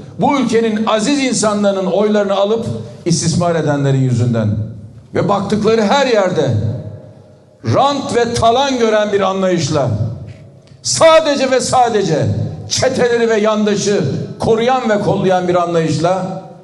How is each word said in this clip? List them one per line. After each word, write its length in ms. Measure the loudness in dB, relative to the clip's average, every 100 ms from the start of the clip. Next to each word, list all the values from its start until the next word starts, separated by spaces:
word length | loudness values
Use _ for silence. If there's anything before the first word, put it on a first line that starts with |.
| -12 -2
bu 180 | 0 0
ülkenin 480 | 2 0 0 0 0
aziz 380 | 0 0 0
insanların 640 | 0 0 0 0 0 0 0
oylarını 480 | 0 2 2 0
alıp 320 | 0 0 -2 -4 -8 -12 -6
istismar 500 | -2 0 0 0 0
edenlerin 460 | 0 0 0 0 2
yüzünden. 480 | 2 0 0 0 0 -2 -6 -10 -18 -20 -8
Ve 140 | -2 0
baktıkları 540 | -2 -2 0 2 2
her 240 | 2 2 2
yerde 440 | 2 0 0 0 0 -2 -6 -10 -16 -20 -20 -20 -20 _ _ -2
rant 420 | 2 2 0 -2 -2
ve 180 | 0
talan 440 | 0 2 2 0 0
gören 340 | 2 2 0
bir 80 | 0
anlayışla 680 | 0 0 0 0 0 0 0 -2 -4 -8 -14 -18 -20 -20 -20 -12
sadece 680 | -6 4 6 6 4 0 0
ve 100 | 0
sadece 680 | 0 2 2 2 0 0 0 -2 -4 -8 -6
çeteleri 580 | -2 0 2 0 2 2
ve 80 | 2
yandaşı 680 | 2 2 0 0 0 0 0 -4 -8 -4
koruyan 520 | 0 2 2 0 0
ve 100 | 0
kollayan 480 | 0 0 2 2 2
bir 60 |
anlayışla 880 | 0 0 0 0 0 0 0 -4 -8 -14 -20